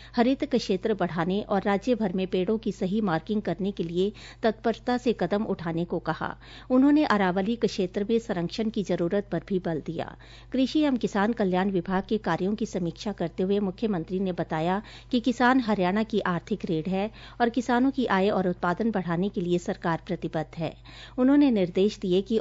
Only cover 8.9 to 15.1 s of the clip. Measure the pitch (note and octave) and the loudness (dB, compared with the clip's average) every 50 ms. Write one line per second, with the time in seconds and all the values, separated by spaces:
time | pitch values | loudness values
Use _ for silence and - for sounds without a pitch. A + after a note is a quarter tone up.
8.9 | F3+ E3+ E3+ E3+ G3+ G3+ G3+ - F3+ E3 - - G3 F3+ - F3 E3 C#3+ - - | -2 0 0 0 0 -2 -2 -2 -6 -6 -4 -2 -4 -2 -2 -2 -6 -4 -6 -6
9.9 | D#3+ - - - - - - - - - - - - B3+ C4+ B3 - D#4 D4+ C#4+ | -8 -8 -8 -10 -12 -18 -20 -20 -20 -20 -16 -6 0 0 0 2 2 2 2 2
10.9 | C4 A3 A3 - - G3+ G3 A3+ A#3 - G#3 F#3 F3+ F3+ G3 G#3 F#3+ F3 E3+ - | 2 0 0 -2 0 2 2 2 2 0 0 2 2 2 2 2 0 0 -2 0
11.9 | F#3 F#3+ F#3+ - A3+ G#3 - G3 E3 - F3+ G3 G#3 - A3+ - - F#3+ F3+ E3 | -2 -2 0 0 -2 -2 0 -2 -2 0 0 -2 0 -2 -4 -4 -2 -2 -2 -4
12.9 | - - - G#3+ G3 - F3 D#3+ - - F#3 F#3+ G3+ G3+ G3+ F#3 F3+ - A#3+ A3 | -4 -6 -8 -8 -4 -4 -4 -6 -2 -2 0 2 2 0 0 -2 -4 -2 -2 -2
13.9 | G3+ E3 D#3+ - F3+ F#3+ G3 F#3 E3+ F3 D#3 - E3+ D#3 D#3+ F3 F#3 G#3 - - | -2 -2 -4 -4 -4 -2 -2 -2 -2 -4 -4 -4 -2 -2 0 0 0 -2 -4 -8
14.9 | - - - - | -18 -20 -8 -2